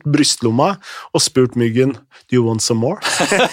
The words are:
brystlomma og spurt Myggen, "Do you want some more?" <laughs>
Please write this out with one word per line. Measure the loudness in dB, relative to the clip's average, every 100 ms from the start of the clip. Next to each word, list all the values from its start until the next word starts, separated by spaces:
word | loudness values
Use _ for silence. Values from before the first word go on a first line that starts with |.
brystlomma | 0 2 2 0 0 2 0 -2 -12 -18 -4
og | -2
spurt | 0 2 2 0
Myggen, | 0 2 0 -2 -14 -20 _
"Do | 0
you | 2
want | 0
some | -2 0
more?" | -2 -4
<laughs> | -4 -2 0 0 2